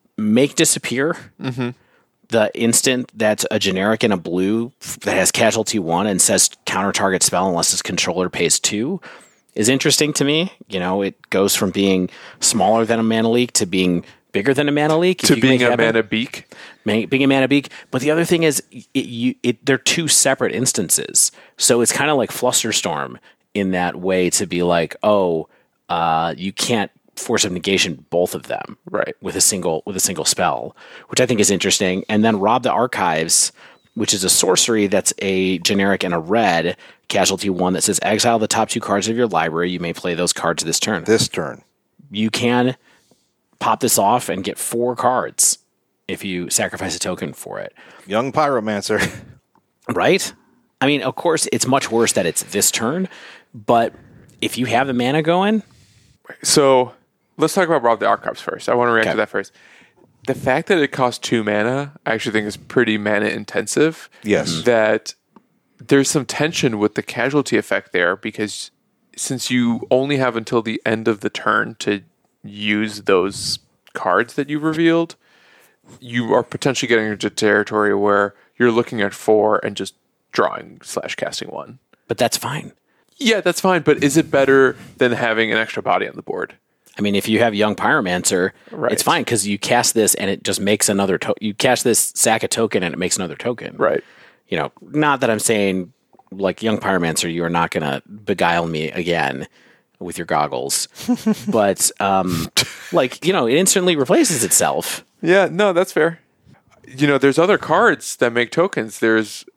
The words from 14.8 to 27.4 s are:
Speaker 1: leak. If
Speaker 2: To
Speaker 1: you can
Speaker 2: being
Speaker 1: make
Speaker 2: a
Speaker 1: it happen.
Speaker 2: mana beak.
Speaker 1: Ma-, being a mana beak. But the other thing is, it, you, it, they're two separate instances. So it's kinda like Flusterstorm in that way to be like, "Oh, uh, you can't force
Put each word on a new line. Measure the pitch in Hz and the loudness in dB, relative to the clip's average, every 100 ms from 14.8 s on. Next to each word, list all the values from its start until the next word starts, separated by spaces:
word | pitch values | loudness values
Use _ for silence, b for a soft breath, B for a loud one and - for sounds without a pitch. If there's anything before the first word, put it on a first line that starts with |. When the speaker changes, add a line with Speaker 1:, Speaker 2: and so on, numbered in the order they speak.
| 151 156 | 2 2
Speaker 1:
leak. | 180 185 | 2 2
If | - | 2
Speaker 2:
To | |
Speaker 1:
you | 123 | 4
can | 131 | 4
Speaker 2:
being | 131 | 4
Speaker 1:
make | |
Speaker 2:
a | 123 | 4
Speaker 1:
it | |
happen. | 120 113 | 4 2
Speaker 2:
mana | 113 | 2
beak. | 107 110 127 - - B B B | 0 -2 -4 -8 -18 B B B
Speaker 1:
Ma-, | - 107 95 | -2 -2 0
being | 135 | 0
a | 135 | 2
mana | 135 131 | 4 4
beak. | 143 135 B B | 2 0 B B
But | 131 | -4
the | 143 | 0
other | 156 | 0
thing | 170 175 | 2 2
is, | 165 139 - | 2 0 -4
it, | 123 - 135 - | -14 -8 -4 -4
you, | 120 123 123 | -2 -2 0
it, | 123 113 - | -2 -2 0
they're | 135 | 0
two | - - 156 | 0 -2 0
separate | - 139 131 117 | 2 2 2 0
instances. | 104 123 - 85 - - - - b b - | -2 -2 -2 -2 -2 -2 -2 -2 b b -4
So | - 120 | 2 2
it's | 117 | 2
kinda | - 143 | 2 0
like | 147 107 | 2 0
Flusterstorm | - 123 120 113 107 101 76 67 62 b b _ | -2 -2 0 0 -2 -2 -4 -6 -10 b b _
in | 104 98 | -4 -2
that | 92 87 - | 0 -2 -2
way | 92 92 90 | -2 2 2
to | - 95 | 0 -2
be | 87 | -2
like, | 87 85 80 - | 2 2 0 -2
"Oh, | 104 104 92 82 78 _ _ _ - | 2 2 2 -2 -6 _ _ _ -6
uh, | 85 85 80 82 80 | -2 0 0 -2 -4
you | 92 | -8
can't | - - 117 98 _ _ - | -4 -2 -2 -4 _ _ -12
force | - 113 | -4 -2